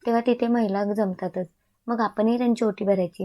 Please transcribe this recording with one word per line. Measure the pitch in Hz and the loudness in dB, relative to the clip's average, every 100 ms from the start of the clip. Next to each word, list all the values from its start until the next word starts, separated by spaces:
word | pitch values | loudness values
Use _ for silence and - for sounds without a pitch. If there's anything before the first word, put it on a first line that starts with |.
| - | 0
तेव्हा | 233 | 0
तिथे | 233 240 233 | 2 0 2
महिला | 233 220 196 208 | 0 0 0 -2
जमतातच, | 208 202 180 185 185 180 _ _ _ - | 0 -2 -2 -6 -6 -8 _ _ _ -6
मग | 233 | -2
आपणही | 214 - 220 240 | -2 0 0 2
त्यांची | 247 233 220 | 2 2 0
ओटी | 196 196 | 0 0
भरायची | 196 175 - | 2 0 -4